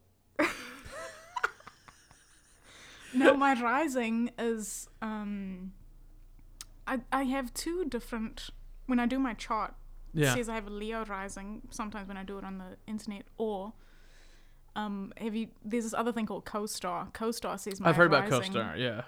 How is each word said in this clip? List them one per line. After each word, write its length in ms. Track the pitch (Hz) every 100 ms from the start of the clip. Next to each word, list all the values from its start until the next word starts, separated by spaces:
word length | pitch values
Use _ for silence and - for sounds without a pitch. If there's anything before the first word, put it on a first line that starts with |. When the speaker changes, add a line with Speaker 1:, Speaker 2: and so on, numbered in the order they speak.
| _ _ _ -
Speaker 1:
<laughs> 100 | 311 - - - - 571 659 640 - 740 - - - - - - - - - - _ - - - - - -
no, 220 | 254 311
my 260 | 277 277 254
rising 680 | 240 262 320 254 226 226 240 -
is, 500 | 233 226 208 - - -
um, 720 | 220 214 202 202 190 185 190 - - - - - - - - - - - -
I, 140 | 247 -
I 120 | 269
have 280 | 269 269 247
two 320 | - 330 349 302
different, 640 | 240 - 233 220 - - - - - -
when 140 | 247
I 60 | 240
do 120 | 262
my 160 | 262
chart, 400 | 208 - 220 190 - - - -
Speaker 2:
Yeah. 200 | 160 143
Speaker 1:
says 140 | 123 226
I 60 |
have 120 | 226 202
a 40 |
Leo 340 | 208 214 226
rising 580 | 214 196 196 202 196 220 -
sometimes 380 | - 214 214 190
when 80 | 196
I 60 |
do 140 | 190 196
it 60 |
on 140 | 190 190
the 180 | 185 - -
internet, 380 | 214 - 202 - -
or, 340 | 220 196 202 - - - - - - - - - - 208
um, 360 | 208 202 196 -
have 160 | 226
you, 140 | 214 226 -
there's 200 | 214 240
this 100 | 220
other 180 | 214 233
thing 140 | 233 214
called 180 | 180
CoStar. 680 | - 214 208 - 185 170 185
CoStar 460 | - 226 226 190 196
says 220 | 214 196
my 80 | 185
Speaker 2:
I've 60 | 160
heard 100 | 175
about 240 | 156 202
Speaker 1:
rising 220 | 127 113
Speaker 2:
CoStar. 260 | 107 104 80
Yeah, 240 | 123 110